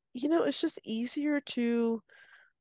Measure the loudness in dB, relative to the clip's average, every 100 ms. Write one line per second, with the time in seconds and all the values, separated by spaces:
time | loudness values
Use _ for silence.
0 | _ -4 0 2 2 0 -2 -2 -4 -4
1 | -2 -2 0 0 -2 -2 2 2 2 0
2 | -6 -20 -20 -20 -20 _